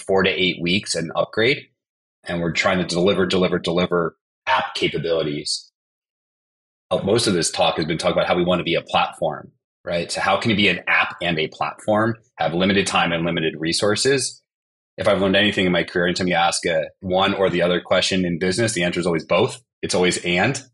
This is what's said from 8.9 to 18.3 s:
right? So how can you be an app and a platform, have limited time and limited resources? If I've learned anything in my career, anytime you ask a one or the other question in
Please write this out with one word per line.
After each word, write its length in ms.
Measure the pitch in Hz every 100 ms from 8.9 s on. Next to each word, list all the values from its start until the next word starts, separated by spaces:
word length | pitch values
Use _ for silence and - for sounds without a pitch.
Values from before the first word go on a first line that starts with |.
| 87 82 - 82 69 69 _ _ _ -
right? 260 | 87 80
So 80 | -
how 160 | 92 98
can 160 | 117
you 60 | 101
be 100 | 98
an 140 | 87 -
app 260 | - - -
and 180 | 85 80
a 80 | 78
platform, 680 | - 76 - - 104 110 113 _ -
have 180 | -
limited 320 | 82 95 98 90
time 280 | 95 82
and 100 | 82
limited 300 | 85 82 80 73
resources? 840 | 82 82 104 104 131 139 120 - _ _ _ _ _ -
If 100 | 95
I've 140 | 98
learned 160 | 98 98
anything 280 | 104 104 92
in 60 |
my 140 | 87 85
career, 220 | 92 90
anytime 200 | 87 90
you 80 | 85
ask 300 | 85 - 90
a 240 | 80 - -
one 340 | 95 90 98
or 160 | 95 95
the 120 | 90
other 180 | 87 87
question 460 | - 95 - 95
in 140 | 90